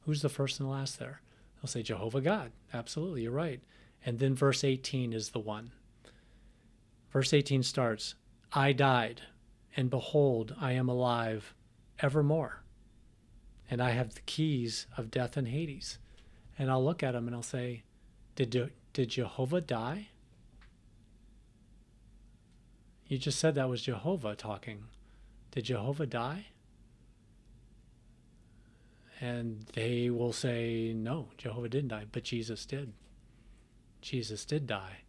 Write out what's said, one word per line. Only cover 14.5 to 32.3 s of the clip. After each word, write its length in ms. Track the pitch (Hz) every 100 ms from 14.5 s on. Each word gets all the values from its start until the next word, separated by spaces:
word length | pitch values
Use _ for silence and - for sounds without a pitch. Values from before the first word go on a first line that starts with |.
| 139 117 - - -
of 140 | 113
death 260 | 127 123 -
and 100 | 123
Hades." 500 | 135 165 135 - - - - - - - -
And 100 | 131
I'll 140 | 131
look 200 | 131 -
at 120 | 135 123
him 120 | 117
and 80 | 120
I'll 60 |
say, 420 | 117 131 123 120 - - - - - -
"Did 160 | 123
Je-, 220 | 123 123 - -
did 180 | - 120
Jehovah 520 | - 113 - 131 175
die? 480 | 160 117 117 175 208 - - - - - - - - - - - - - - - - - - - - - - - - - - - - - -
You 100 | 139
just 220 | 139 131
said 160 | 160 143
that 140 | 131
was 120 | 120
Jehovah 540 | - 113 127 185 110 104
talking. 500 | 110 101 - 104 107 - - - - - -
Did 140 | - 113
Jehovah 420 | 120 113 143 143
die?" 400 | 147 123 170 208 - - - - - - - - - - - - - - - - - - - - - - - - - - -
And 440 | 123 120 117 107 110
they 360 | - 113 120 120
will 240 | 117 120
say, 600 | 113 131 120 117 113 113 113
"No, 340 | 110 156 120 -
Jehovah 320 | 123 113 120
didn't 200 | 127 139
die, 160 | 110 104
but 120 | 120
Jesus 420 | -